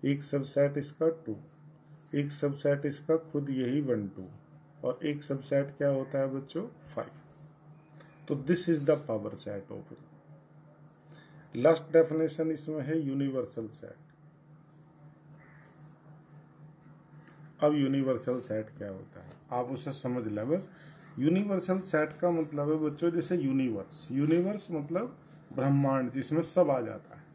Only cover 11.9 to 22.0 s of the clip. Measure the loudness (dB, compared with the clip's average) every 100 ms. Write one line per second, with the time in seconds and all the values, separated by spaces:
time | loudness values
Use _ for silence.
11.9 | 6 6 4 0 0 -2 -2 -4 -6 -2
12.9 | -2 0 0 0 -2 -4 -6 -10 -10 -18
13.9 | -18 -20 -20 -20 -20 -20 -20 -20 -20 -20
14.9 | -20 -20 -20 -20 -20 -20 -20 -20 -20 -20
15.9 | -20 -20 -20 -20 -20 -20 -20 -20 -20 -20
16.9 | -20 -20 -20 -20 -20 -20 0 2 4 2
17.9 | 2 2 0 0 -4 -2 -4 -4 -10 -10
18.9 | -10 -14 -18 -20 -20 -6 -4 -4 -4 -6
19.9 | -6 -4 -2 -2 -2 0 -2 -2 -16 -20
20.9 | -20 -16 0 2 4 2 -2 0 -2 2
21.9 | 0